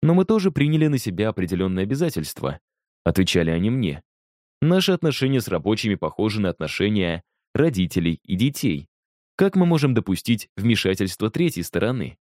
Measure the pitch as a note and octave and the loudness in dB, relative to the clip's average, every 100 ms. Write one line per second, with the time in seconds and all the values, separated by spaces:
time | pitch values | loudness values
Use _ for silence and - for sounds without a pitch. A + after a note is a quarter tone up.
0 | D3+ F3 F#3+ A3 F#3+ C#3 C#3+ D#3 D#3 C#3+ | 4 4 4 2 2 0 2 4 2 2
1 | A#2 F2+ G#2+ G#2+ F2+ F2 F#2 F#2 G2 C3+ | -2 -2 -2 -2 -2 0 0 0 -2 0
2 | E3+ G#2 D#2 - C#2 - _ _ _ _ | -2 -2 -8 -6 -6 -8 _ _ _ _
3 | - E2 F#2 F2 E2 E2 G2 B2+ G#2 C#2+ | -2 2 2 2 2 0 0 0 -2 -4
4 | _ _ _ _ _ _ D3 F3+ F#3 F3+ | _ _ _ _ _ _ 2 2 2 2
5 | D#3+ C3+ C3 C3+ - F2 E2+ A2 A2 G2 | 0 0 0 0 0 -2 0 0 0 -2
6 | D#2+ - G#2+ G#2+ F#2+ E2 D#2 - G2 G#2+ | -2 -2 -2 0 -2 -2 -6 -2 0 0
7 | F2+ E2 - _ _ - D#3+ A#2+ F2+ - | 0 -4 -10 _ _ 0 0 2 -2 0
8 | E2+ E2 - F#2 B2 C#3+ B2 D2+ - _ | -2 -2 -4 -2 -2 -2 -4 -4 -8 _
9 | _ _ _ - G3 F#3+ F3 E3 C#3 A#2 | _ _ _ 0 2 4 2 4 2 2
10 | - F#2 - A2+ - - A2 A2 F#2+ F#2+ | 0 -4 0 -2 -2 -4 0 2 2 0
11 | F#2+ - A2 - E3+ - E2 F2 G#2+ B2+ | -2 -2 -4 0 -2 -2 -4 -2 -2 -4
12 | C#2 - | -8 -10